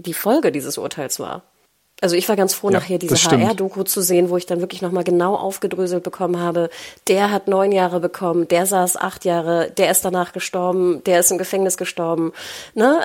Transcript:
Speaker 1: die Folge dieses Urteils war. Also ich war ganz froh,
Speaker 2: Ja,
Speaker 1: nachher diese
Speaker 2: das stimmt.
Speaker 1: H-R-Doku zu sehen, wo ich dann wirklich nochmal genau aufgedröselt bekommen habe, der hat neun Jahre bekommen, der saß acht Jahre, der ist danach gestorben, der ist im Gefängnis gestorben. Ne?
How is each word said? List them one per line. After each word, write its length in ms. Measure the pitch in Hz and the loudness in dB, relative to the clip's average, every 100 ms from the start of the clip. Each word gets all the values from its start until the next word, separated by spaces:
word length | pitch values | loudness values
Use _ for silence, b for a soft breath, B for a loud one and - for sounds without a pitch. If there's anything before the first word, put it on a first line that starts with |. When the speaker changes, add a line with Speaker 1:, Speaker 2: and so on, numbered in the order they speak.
Speaker 1:
die 120 | 175 | -10
Folge 380 | 160 196 277 254 | -4 0 2 2
dieses 260 | 143 131 139 | -2 -4 -6
Urteils 420 | 127 - 131 - | -8 -8 -8 -8
war. 240 | 104 - - _ _ _ _ _ | -8 -10 -14 _ _ _ _ _
Also 140 | 190 175 | 0 0
ich 120 | 185 | 2
war 60 | 202 | 2
ganz 180 | 190 | 0
froh, 160 | - 202 | 0 0
Speaker 2:
Ja, 100 | 190 | 0
Speaker 1:
nachher 200 | - 180 | 0 -2
diese 140 | 170 135 | 0 2
Speaker 2:
das 60 | |
stimmt. 220 | - 131 113 | 4 4 4
Speaker 1:
H-R-Doku 380 | 196 190 190 | 0 -2 -4
zu 180 | 190 - | -4 -2
sehen, 280 | 180 180 180 | 2 2 2
wo 80 | 180 | 0
ich 80 | 180 | -2
dann 140 | 175 | -4
wirklich 220 | 180 180 | -4 -6
nochmal 200 | 185 180 175 | -4 -2 0
genau 280 | 175 175 208 | 2 2 0
aufgedröselt 680 | 190 196 202 175 185 180 | -4 -4 -6 -4 -2 -2
bekommen 340 | 175 - 180 175 | -6 -4 -2 -2
habe, 300 | 175 170 170 B B B - | 0 0 -2 B B B 0
der 240 | 190 202 | 2 2
hat 160 | 202 196 | 0 0
neun 240 | 190 202 | 2 4
Jahre 280 | 190 180 175 | 4 2 2
bekommen, 460 | 175 180 175 170 165 | -2 -2 -2 0 2
der 160 | 170 185 | 2 2
saß 320 | 196 180 - | 2 2 0
acht 260 | 185 - 190 | -4 -4 -2
Jahre, 460 | 170 165 170 165 - | 0 0 0 0 0
der 120 | 175 | 2
ist 120 | - 190 | 2 0
danach 260 | 180 175 | -2 -2
gestorben, 680 | - - 185 180 185 180 165 - | -6 -6 -2 0 2 2 0 2
der 160 | 175 | 4
ist 100 | 175 | 4
im 60 | 180 | 0
Gefängnis 400 | 185 196 190 175 | -2 0 0 -2
gestorben. 560 | 180 - 165 165 165 B B B B - | -6 -4 -2 -2 -2 B B B B 2
Ne? 240 | 247 320 | 4 4